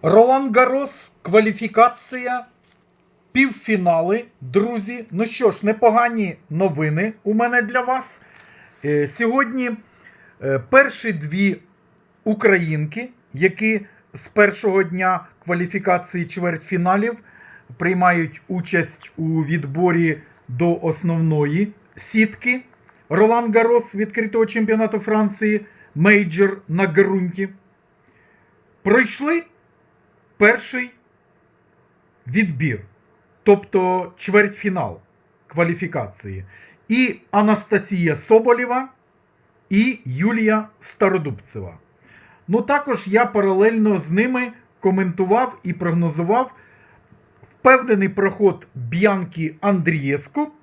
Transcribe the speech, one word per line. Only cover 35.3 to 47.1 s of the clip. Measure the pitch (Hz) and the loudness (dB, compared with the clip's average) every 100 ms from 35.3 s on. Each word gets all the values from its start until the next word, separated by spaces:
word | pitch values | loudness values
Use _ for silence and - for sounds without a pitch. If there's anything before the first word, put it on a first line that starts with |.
| _ _ | _ _
кваліфікації. | 151 170 170 185 151 104 - 101 95 92 - - _ _ | -2 -2 -2 -6 -6 -8 -12 -14 -14 -14 -20 -20 _ _
І | 233 247 - _ | 0 0 -2 _
Анастасія | 202 214 208 - 202 - 190 170 147 | 0 2 2 0 -2 0 -2 -2 -2
Соболєва, | - 220 233 240 247 247 269 _ _ _ _ _ _ _ _ | 4 4 4 0 0 -4 -6 _ _ _ _ _ _ _ _
і | 196 240 247 127 | 0 0 -2 -10
Юлія | 127 196 233 214 214 214 _ | -2 -2 0 0 0 -4 _
Стародубцева. | - - 196 185 147 104 - 110 92 82 _ _ _ - _ _ - | -20 0 0 0 -4 -10 -14 -14 -14 -18 _ _ _ -20 _ _ -2
Ну, | 214 | -2
також | 247 285 285 233 190 | 2 0 0 -4 0
я | 208 240 | 0 2
паралельно | 208 202 190 208 226 214 196 | 2 2 4 4 4 2 2
з | 151 | 0
ними | 180 247 254 247 226 _ _ | 0 0 0 -4 -8 _ _
коментував | 190 190 185 175 185 220 254 - | 0 0 -2 -2 0 2 0 -6
і | 180 | -10
прогнозував | 170 175 170 170 151 170 226 254 - _ _ _ _ _ | -4 -2 0 0 -2 0 0 -2 -8 _ _ _ _ _